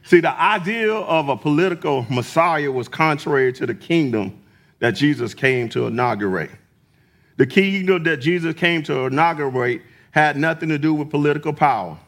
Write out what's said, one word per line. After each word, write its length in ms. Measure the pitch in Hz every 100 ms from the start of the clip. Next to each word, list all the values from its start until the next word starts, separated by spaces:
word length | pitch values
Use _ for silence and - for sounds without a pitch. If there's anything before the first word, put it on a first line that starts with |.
See, 160 | - 180
the 200 | 165 135
idea 520 | 170 214 170 233 214
of 360 | 214 185 160 143
a 80 | 127
political 680 | 151 147 185 175 151 135 113
Messiah 640 | 123 117 160 170 156 147
was 180 | 127 120
contrary 640 | - 160 147 - 143 127
to 120 | 127 139
the 80 |
kingdom 640 | 113 - 170 143 113 95 - _ _ _ _
that 140 | 117
Jesus 420 | 98 147 131 117
came 340 | - 131 131 117
to 160 | 123 120
inaugurate. 640 | 113 123 107 101 90 76 - _ _ _ _ _ _ _ -
The 100 | 120
kingdom 580 | - 196 196 185 185
that 140 | 165 151
Jesus 360 | 139 175 165
came 280 | 156 175 170
to 220 | 147 143 131
inaugurate 760 | 135 170 156 143 127 123 120 - _ _
had 240 | 156 151 139
nothing 340 | 160 160 160
to 80 | 151
do 160 | 151
with 160 | 151 147
political 420 | 147 147 147 156
power. 460 | 151 147 117 90 78